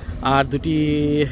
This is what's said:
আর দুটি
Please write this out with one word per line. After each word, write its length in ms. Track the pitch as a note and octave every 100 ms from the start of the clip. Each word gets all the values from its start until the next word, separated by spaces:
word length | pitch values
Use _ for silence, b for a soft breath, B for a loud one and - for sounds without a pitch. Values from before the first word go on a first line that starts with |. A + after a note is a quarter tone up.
| B B
আর 220 | B2+ C#3
দুটি 840 | C3+ C#3 D#3+ D#3 D3+ D3 D3 D3 C#3+